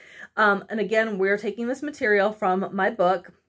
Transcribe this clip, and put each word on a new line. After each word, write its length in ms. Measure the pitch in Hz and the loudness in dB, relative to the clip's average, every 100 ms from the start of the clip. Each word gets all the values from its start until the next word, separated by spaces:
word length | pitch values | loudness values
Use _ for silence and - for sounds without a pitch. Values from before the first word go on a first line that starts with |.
| - - - - | -20 -20 -10 0
Um, 280 | 214 196 - | 2 2 -2
and 100 | 220 | -4
again, 380 | 202 220 226 196 | 0 0 0 0
we're 220 | 190 202 | 0 0
taking 300 | 220 202 233 | -2 -6 -6
this 140 | 262 | -6
material 500 | 294 294 233 208 196 | -8 -4 2 2 2
from 360 | 214 196 185 196 | 0 0 0 -2
my 200 | 196 196 | -2 -2
book 420 | 226 180 185 - _ | 2 2 2 -4 _